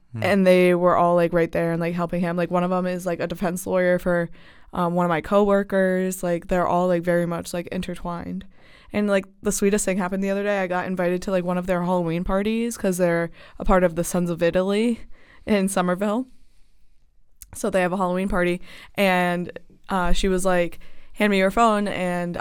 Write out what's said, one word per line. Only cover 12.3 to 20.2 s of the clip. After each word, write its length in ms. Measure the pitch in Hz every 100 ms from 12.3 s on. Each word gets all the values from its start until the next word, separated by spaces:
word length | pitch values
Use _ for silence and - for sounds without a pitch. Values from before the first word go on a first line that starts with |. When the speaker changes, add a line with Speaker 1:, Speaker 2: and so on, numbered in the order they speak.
| 196 208 226 233 -
Speaker 2:
'cause 200 | 196 180
they're 320 | 175 170 170 - - -
a 60 | 175
part 180 | 190
of 120 | 180 165
the 80 | 170
Sons 240 | 180 175
of 120 | 165
Italy 600 | 170 180 185 202 233 226 - - - - -
in 220 | 208 190
Somerville. 600 | 190 180 180 208 220 254 - - - - - - - _ _ - - -
So 160 | - 214
they 120 | 190
have 100 | 180
a 60 | 190
Halloween 320 | 180 180 190
party, 320 | 196 175 175 - - - -
and, 560 | 196 180 180 175 175 - - - -
uh, 240 | 190 180
she 160 | 175